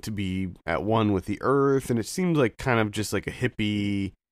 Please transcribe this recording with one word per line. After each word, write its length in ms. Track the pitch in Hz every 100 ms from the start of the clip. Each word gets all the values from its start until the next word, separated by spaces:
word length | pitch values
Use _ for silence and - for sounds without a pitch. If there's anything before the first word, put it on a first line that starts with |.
to 80 | -
be 380 | 104 95 92 95 - -
at 160 | 80
one 300 | 95 113 110
with 140 | 98 -
the 120 | 101
earth, 480 | 110 139 139 135 -
and 100 | 117
it 80 | 104
seemed 300 | - 185 156
like 200 | 120 -
kind 220 | 135 117
of 100 | 107
just 220 | 104 104
like 140 | 101 -
a 40 |
hippie, 840 | - 127 - 104 104 101 101 98 - _